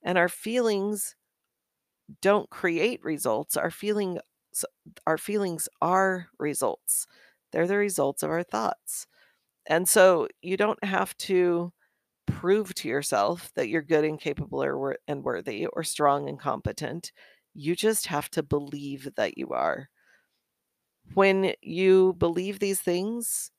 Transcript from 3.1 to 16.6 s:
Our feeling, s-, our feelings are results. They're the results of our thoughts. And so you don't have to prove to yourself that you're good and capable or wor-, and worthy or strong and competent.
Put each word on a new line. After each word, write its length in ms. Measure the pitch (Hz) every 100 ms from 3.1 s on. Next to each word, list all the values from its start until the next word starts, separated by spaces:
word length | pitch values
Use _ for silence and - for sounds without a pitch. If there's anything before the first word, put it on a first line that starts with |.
| 151 131 110 151 -
Our 140 | -
feeling, 480 | - 202 214 196 175 - _ _
s-, 100 | - - _ - - -
our 120 | 156
feelings 500 | - 208 196 165 - _
are 480 | 160 185 190 185 175 _
results. 680 | 151 139 123 - - - - _ - _ _
They're 160 | - 170
the 100 | 202
results 460 | 208 185 143 143
of 80 | 151
our 140 | 160
thoughts. 640 | 175 214 220 - - - - _ _ _ _ _ -
And 220 | 160 185
so 400 | 220 190 175 127 -
you 140 | 175 190
don't 260 | 208 -
have 320 | 202 190 190 -
to 540 | - 185 175 170 175 - _ _ _ _ -
prove 460 | - 175 202 196
to 140 | 180 151
yourself 640 | 131 143 117 101 170 -
that 140 | - 127
you're 140 | 165
good 220 | 147 160
and 160 | 156 151
capable 420 | - 143 156 139
or 160 | 139 139
wor-, 200 | 135 - -
and 160 | 143
worthy 420 | 135 104 - 107 165
or 160 | -
strong 460 | 160 - 147 143 143
and 100 | 143
competent. 760 | 143 -